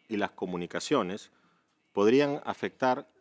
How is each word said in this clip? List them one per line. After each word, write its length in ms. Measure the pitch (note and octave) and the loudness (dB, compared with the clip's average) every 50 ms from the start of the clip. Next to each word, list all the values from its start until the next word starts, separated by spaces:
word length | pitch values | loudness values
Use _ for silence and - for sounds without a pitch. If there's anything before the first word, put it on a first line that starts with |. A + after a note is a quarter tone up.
| _ - | _ -6
y 100 | A2 G2+ | -4 -4
las 120 | G2+ F#2+ | -4 -4
comunicaciones 1000 | - - G#2 F2+ F2 F2 F2 E2+ - F2 - - D3 C3 G2 F2 F#2+ A2 - - _ _ _ _ _ _ _ _ _ _ _ _ | -4 -6 -8 -6 -6 -6 -8 -6 -8 -6 -2 0 0 0 0 -2 -6 -10 -12 -18 _ _ _ _ _ _ _ _ _ _ _ _
podrían 480 | - G2+ G2+ A2 B2 C#3 D3 C#3+ C#3+ D3 - | 0 4 4 6 6 6 4 2 -2 -4 -6
afectar 640 | A#2 G2+ - - F#2+ - - C3 C3 B2+ C#3 - _ _ _ | -8 -8 -6 -6 -8 -4 0 0 0 0 -2 -6 _ _ _